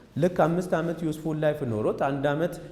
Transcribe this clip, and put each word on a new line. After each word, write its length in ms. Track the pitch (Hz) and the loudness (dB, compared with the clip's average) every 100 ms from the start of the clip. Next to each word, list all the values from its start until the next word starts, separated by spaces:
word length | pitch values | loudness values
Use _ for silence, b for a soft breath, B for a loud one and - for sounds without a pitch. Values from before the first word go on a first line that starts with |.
| B 135 | B 0
ልክ 220 | 180 180 | 2 4
አምስት 320 | 160 170 180 | 4 2 0
ዓመት 260 | 165 170 170 | 0 0 -2
ዩስፉል 360 | 156 151 160 156 | -4 -2 -4 0
ላይፍ 220 | 151 151 | 0 0
ኖሮት 360 | 127 107 151 220 | -2 0 0 0
አንድ 220 | 143 139 143 | -2 0 0
ዓመት 280 | 147 175 - B | 0 -2 -4 B